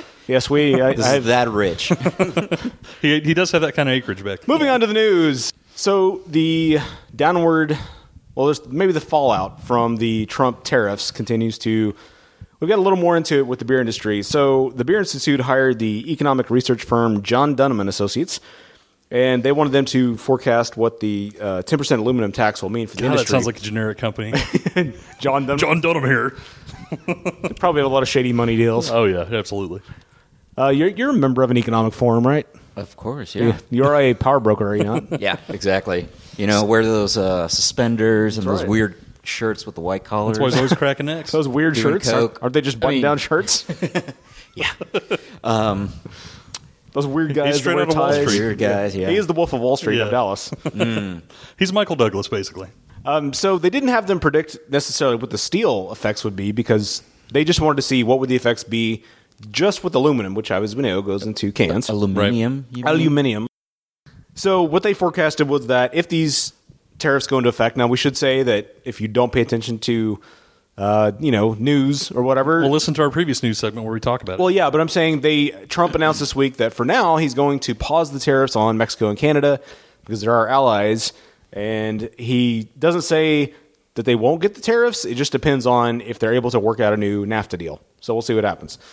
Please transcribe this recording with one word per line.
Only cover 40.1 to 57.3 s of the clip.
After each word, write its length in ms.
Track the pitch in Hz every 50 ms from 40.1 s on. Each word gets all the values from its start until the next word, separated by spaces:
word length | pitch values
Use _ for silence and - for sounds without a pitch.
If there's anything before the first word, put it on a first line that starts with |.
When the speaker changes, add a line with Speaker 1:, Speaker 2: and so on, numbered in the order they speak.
| 107 107 104 110 110 107
Speaker 3:
That's 20 | 139
why 40 | 127
he's 80 | 120
always 160 | 127 131 131 -
cracking 340 | - 151 139 139 - 139
necks. 240 | 147 160 165 147 -
Speaker 1:
Those 160 | - 156 151
weird 280 | 139 123 143 156 165 151
Speaker 2:
Doing 200 | 120 113 143 160
Speaker 1:
shirts? 120 | 202 - 123
Aren't, 240 | 113 120 117 113 -
Speaker 2:
coke. 80 | - 120
Speaker 1:
aren't 120 | 127 127
they 60 | 151 131
just 140 | 139 127 113 -
Speaker 2:
I 60 | 135
mean 140 | 139 131 135
Speaker 1:
button-down 160 | 143 147 139
shirts? 480 | - - 160 165 202 - - - - -
Speaker 2:
<laughs> 840 | 156 - - 147 - 185 - - - _ _ - - - - - -
Yeah. 180 | - 160 - - - - - - 190 - - - - - - 226 - -
Um, 480 | 117 113 110 107 107 101 98 101 95 - - - - - - - - - - - - - - - - - _ _ _ -
Speaker 1:
Those 140 | 139 143
weird 240 | 139 135 160 160 151
Speaker 3:
He's 60 | 139
Speaker 1:
guys 180 | 151 143 143 147
that 60 | 147
Speaker 3:
straight 140 | 123 175 170
Speaker 1:
wear 100 | - -
Speaker 3:
out 60 | 165
of 60 | 156
Wall 120 | 151 143 139
Speaker 1:
ties. 200 | 143 147 143 131
Speaker 3:
Street. 120 | 104 101
Speaker 2:
Weird 180 | 110 113 101 95
guys, 380 | 107 101 101 101 101 101 95
yeah. 120 | 98 92 -
Speaker 1:
He 60 | 175
is 100 | 208 202
the 60 | 165 170
Wolf 180 | 165 170 156 147
of 80 | 123
Wall 160 | 117 127 135
Street 240 | - - - 107 117
of 60 | 110 104
Speaker 3:
Yeah. 20 |
Speaker 1:
Dallas. 400 | 110 123 117 98 101 - - -
<laughs> 140 | - - -
Speaker 2:
Mm. 580 | 151 - 104 - 117 113 107 101 95 90 85 - - - - - - - -
Speaker 3:
He's 140 | 190 180 190
Michael 240 | 214 202 - 170
Douglas, 320 | 135 117 107 92 98 123 -
basically. 400 | 120 101 95 - - 90 92 95 - _ _ - - - -
Speaker 1:
Um, 280 | 143 143 156 147 143 131
so 260 | - - 196 190 175
they 120 | 160 185
didn't 200 | 185 277 277 254
have 160 | 247 226 202
them 140 | 185 196 170
predict 360 | 160 151 143 156 160 - - - - -
necessarily 480 | 139 143 - - 127 - 147 131 120
what 140 | 113 120 110
the 80 | 110 101
steel 520 | - - - 202 233 170 123 98 92 90 110
effects 320 | - - 107 104 - -
would 100 | 107 95
be 160 | 92 98 104 104
because 500 | 117 117 - 113 107 104 - - - - _ _ _ _ -